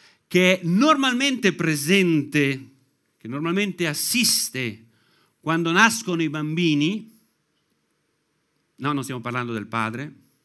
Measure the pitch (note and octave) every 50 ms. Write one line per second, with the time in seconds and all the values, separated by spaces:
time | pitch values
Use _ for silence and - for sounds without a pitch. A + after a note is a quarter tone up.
0 | _ _ _ _ _ _ - F3+ F#3 F3+ F#3+ F#3 F3+ E3 F3 G3 C4+ D#4 D#4 C#4+
1 | C4+ C4 B3 B3 C4+ C#4+ C4 A#3 - F#3+ - - E3+ D#3+ D#3 C#3+ C#3 D#3 F#3+ G3+
2 | F#3+ F3 E3 D3+ C#3 C3+ D3 D3+ C#3+ C#3 C#3 B2+ - - _ _ _ _ _ _
3 | _ _ _ _ _ A2 B2+ C#3+ D#3 E3 F3 G3 G#3 G3+ E3+ - F3 D#3+ D3 -
4 | - - - A#3+ A#3+ - - - - - - C3 B2+ A#2 G2+ - - _ _ _
5 | _ _ _ _ _ _ _ _ _ D3 D#3+ E3+ E3+ E3 E3 F3+ A3 A3+ A3+ -
6 | - - F3+ E3 E3 D#3 D3 D#3 D3+ D3+ D#3 E3 F3 E3 D3+ C#3+ D3 D#3+ G3+ A3
7 | - - - _ _ _ _ _ _ _ _ _ _ _ _ _ _ _ _ _
8 | _ _ _ _ _ _ _ _ _ _ _ _ _ _ _ _ B2+ C#3+ D3 C#3
9 | B2+ - C3+ B2 A#2 B2 A#2+ B2+ B2 A#2+ A#2 A2 G#2 - - A#2 A2 A2+ A2 B2
10 | C#3 D3+ - - _ _ _ _ _